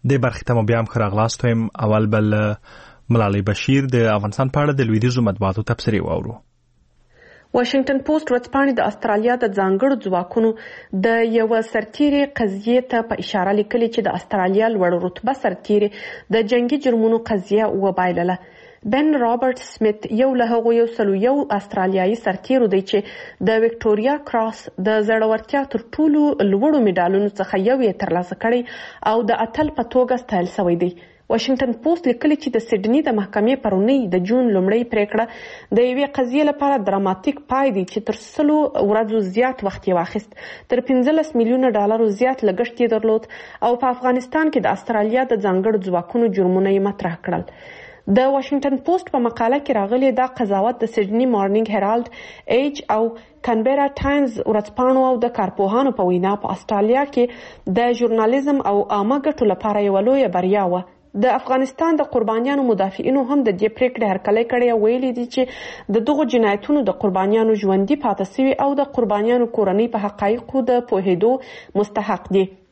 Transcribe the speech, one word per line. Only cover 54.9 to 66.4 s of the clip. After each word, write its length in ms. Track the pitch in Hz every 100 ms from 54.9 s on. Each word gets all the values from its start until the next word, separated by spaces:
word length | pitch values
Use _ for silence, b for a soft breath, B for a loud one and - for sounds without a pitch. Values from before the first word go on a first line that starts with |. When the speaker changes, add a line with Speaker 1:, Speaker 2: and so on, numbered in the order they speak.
| 262 262
Speaker 2:
او 100 | 247
د 80 | 240 240
کارپوهانو 560 | 190 - 196 233 277 -
په 100 | 180
وینا 240 | 180 190 202 -
په 100 | 190
استرالیا 480 | - 208 214 262 285
کې 640 | 262 240 240 - - - 190
د 160 | 240 233
ژورنالیزم 600 | 240 226 220 269 277 277 -
او 40 | 202 - 208
عامه 220 | 202 277 302
ګټو 240 | 294 220
لپاره 320 | 185 214 208 202
یوه 140 | 196 214
لویه 220 | 269 240 180
بریا 280 | 185 208 185
وه. 100 | 180 180 B _ 202 254
د 100 | 247
افغانستان 640 | - 262 262 - 330 311
د 80 | 294
قربانیانو 520 | 247 220 220 247 285 254
مدافعینو 560 | 196 196 - - 269 247
هم 100 | 285 226
د 20 | 185
دې 100 | 214 214
پریکړې 280 | 254 247 220
هرکلی 340 | 190 208 214 233
کړی 140 | 247 247
او 60 | 226 214
ویلي 260 | 247 262 247
دي 60 | 240 -
چې 600 | 254 - - - - 214
د 100 | 226
دغو 180 | 294 277
جنایتونو 480 | 240